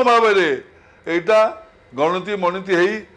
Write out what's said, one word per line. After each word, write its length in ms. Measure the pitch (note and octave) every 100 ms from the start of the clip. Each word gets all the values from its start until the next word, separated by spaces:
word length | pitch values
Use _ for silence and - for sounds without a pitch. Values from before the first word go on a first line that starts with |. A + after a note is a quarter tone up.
ଭାବରେ 460 | B3 A#3 A3+ G3+ E3 C3 - - _ _ -
ଏଇଟା 340 | E3+ E3+ G#3+ A3 A3 - _ _
ଗଣତି 380 | B2 D#3 F3+ F3+ G#3
ମଣିତି 360 | F3 F#3 F#3+
ହେଇ 200 | F3 F3+ G#3+ G3+